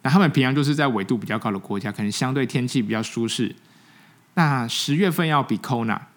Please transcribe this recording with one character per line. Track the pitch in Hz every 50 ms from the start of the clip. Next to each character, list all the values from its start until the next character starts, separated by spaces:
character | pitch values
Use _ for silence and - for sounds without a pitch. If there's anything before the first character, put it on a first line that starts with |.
那 | - -
他 | 143 196
们 | 190 151
平 | - 143 131
常 | 127 135
就 | 147
是 | 143 143 147
在 | 151 147
纬 | 139 113 101
度 | 98 - 131 107
比 | 104
较 | 90 107
高 | 110 - 113
的 | 98 95
国 | - - 101 101
家， | 95 107
可 | 101 -
能 | 107 104
相 | 104 - 135 127
对 | 135 139 131
天 | 117 - 127 123
气 | 123 - 131
比 | 110 104
较 | 113 110
舒 | 110 - - 117 117
适。 | 110 - - 117 95 - - _ _ _ - _ - - - - - _ _ _ _ _
那 | 180 165 147 139 127 117 117
十 | - - - - 143
月 | 160 202 185
份 | 156 180 165
要 | 160 151 143
比 | 123 - 113 98
Kona | - - 127 117 113 113 98 - - - _